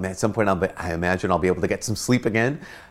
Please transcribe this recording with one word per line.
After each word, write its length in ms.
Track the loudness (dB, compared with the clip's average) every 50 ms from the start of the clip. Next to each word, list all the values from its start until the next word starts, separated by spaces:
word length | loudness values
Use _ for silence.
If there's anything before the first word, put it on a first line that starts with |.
| -2
at 140 | -4 -4 -2
some 160 | -2 0 2
point 160 | 2 2 2
I'll 60 | 2
be, 120 | 2 0 -2 -2
I 180 | -4 -6 -4 -2
imagine 380 | 0 0 2 2 2 2 2
I'll 80 | 2 2
be 80 | 4 2
able 140 | 2 2
to 80 | 0 -2
get 160 | -2 -2 -4
some 100 | -4 -4
sleep 300 | -4 0 2 2 2 2
again. 340 | 2 2 2 2 0 0 -4 -8 -14 -18 -18 -20 -12